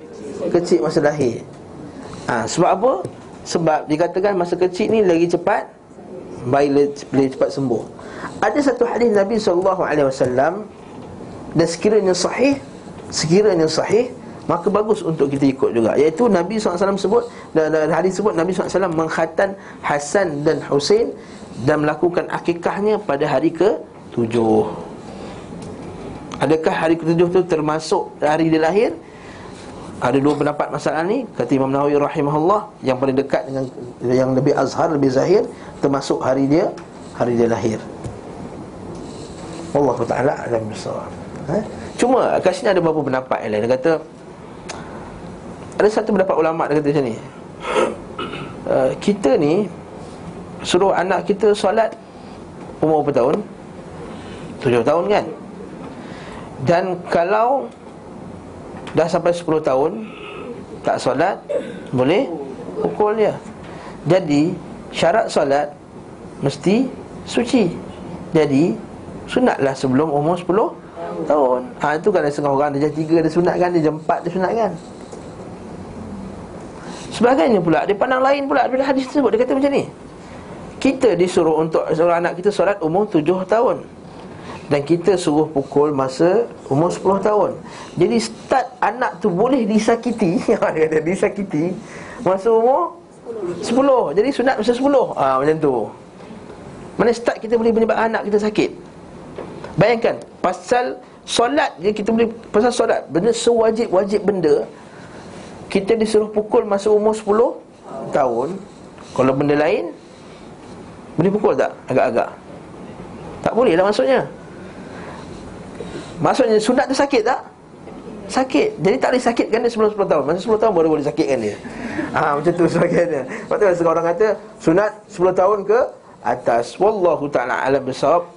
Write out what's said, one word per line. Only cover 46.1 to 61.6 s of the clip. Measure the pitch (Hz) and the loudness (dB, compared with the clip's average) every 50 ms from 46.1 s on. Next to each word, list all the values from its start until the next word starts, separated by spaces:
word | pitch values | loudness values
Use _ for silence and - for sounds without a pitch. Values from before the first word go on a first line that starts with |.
| 214 | 2
pendapat | 196 190 190 151 151 | 2 2 2 2 2
ulama', | 160 160 165 165 139 | 2 2 0 0 0
dia | 135 147 156 | 0 0 2
kata | 143 143 | 2 2
macam | 143 147 135 | 2 2 0
ni, | 117 110 123 - - - - - - - - - - - - - - - - - - - - - - - - - - - - - - | 0 -4 -6 -10 -14 -16 -16 -18 -16 -16 -12 -8 -4 0 0 0 0 -4 -8 -12 -12 -10 -10 -10 -8 -10 -10 -12 -12 -12 -8 -2 0
"Eh, | - 135 131 131 - - | 2 2 2 0 -2 0
kita | - 208 202 196 - 269 262 | 0 0 0 2 2 2 4
ni | 196 147 147 165 208 214 170 - - - - - - - - - - - - - - - - - - | 4 4 2 2 0 0 -2 -6 -12 -16 -16 -16 -16 -16 -16 -16 -16 -14 -14 -14 -14 -14 -14 -14 -10
suruh | - - - 180 196 190 - | -2 0 2 2 2 2 2
anak | - 175 190 185 165 170 | 2 0 0 -2 0 0
kita | - 202 196 220 208 208 | -2 -2 2 2 2 2
solat | 202 - 190 208 226 226 - - - - - - - - - - - - - - - - - - - | 2 2 0 2 2 0 -2 -4 -10 -18 -20 -20 -20 -18 -18 -18 -18 -18 -18 -18 -16 -16 -16 -4 -2
umur | 156 156 160 151 | 2 2 2 2
berapa | 139 143 131 123 | 2 2 2 2
tahun? | 120 139 175 208 208 - - - - - - - - - - - - - - - - - - - - - - - | 2 2 2 -2 -4 -8 -14 -18 -18 -18 -18 -18 -16 -16 -16 -14 -14 -14 -14 -14 -14 -14 -14 -14 -14 -14 -10 -4
Tujuh | - 123 120 120 110 | 0 2 2 2 4
tahun, | 139 151 175 175 196 | 2 2 2 2 2
kan? | 208 160 107 - - - - - - - - - - - - - - - - - - - - - - - - - - - | 0 0 0 -2 -8 -12 -14 -16 -16 -16 -16 -16 -14 -14 -14 -14 -14 -16 -16 -16 -16 -14 -14 -14 -14 -14 -14 -14 -10 -2
Dan | - - 170 180 190 185 175 175 - - | 2 2 2 2 2 0 -4 -6 -4 0
kalau | 196 175 170 185 208 214 226 247 277 254 233 233 - - - - - - - - - - - - - - - - - - - - - - - - - | 0 2 2 2 2 2 2 2 2 0 -2 -6 -12 -16 -20 -18 -18 -18 -18 -18 -16 -16 -16 -16 -16 -16 -16 -16 -16 -16 -16 -14 -14 -14 -12 -2 0
dah | 147 160 170 | 0 2 2
sampai | 180 165 170 175 175 | 0 0 2 0 0
sepuluh | 175 - 156 160 | 0 0 0 0
tahun | 156 156 147 131 131 147 165 208 220 214 185 - - - - - - - - - - - - - - - | 0 2 2 2 2 2 0 -2 -6 -10 -12 -14 -14 -14 -14 -12 -12 -12 -12 -12 -14 -14 -14 -14 -6 -2
tak | 117 95 - | -2 -2 0
solat, | - 135 120 139 165 196 233 - - - - - | 0 0 2 2 2 0 0 -4 -6 -6 -6 -4